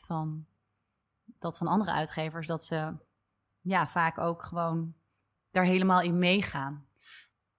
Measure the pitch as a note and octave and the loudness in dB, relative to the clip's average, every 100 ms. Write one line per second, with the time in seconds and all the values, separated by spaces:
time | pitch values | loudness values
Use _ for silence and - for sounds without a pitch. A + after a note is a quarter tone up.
0 | - E3 D#3 D#3 D#3 _ _ _ _ _ | -6 -4 -4 -6 -12 _ _ _ _ _
1 | _ _ - - E3+ - E3 F#3 F#3 D3 | _ _ -20 -10 -8 -4 0 0 2 -2
2 | D#3 - D#3+ E3 D#3+ E3 - D#3+ D#3 D#3+ | -2 -4 -6 -6 -6 -6 -4 -4 -4 -8
3 | - _ _ _ _ _ F3+ F#3 D3+ F3+ | -16 _ _ _ _ _ -2 0 0 2
4 | E3 - E3+ E3+ - E3+ E3 E3 E3 - | 0 0 -4 -4 -6 -4 -2 -2 -4 -10
5 | _ _ _ _ _ F#3 F3+ F#3 F#3 F#3 | _ _ _ _ _ 2 4 4 6 4
6 | F3 F3 F3+ F#3+ F#3+ C#3+ C#3 D3 C#3 _ | 4 4 4 4 2 -4 -6 -8 -14 _
7 | - - - _ _ | -20 -20 -20 _ _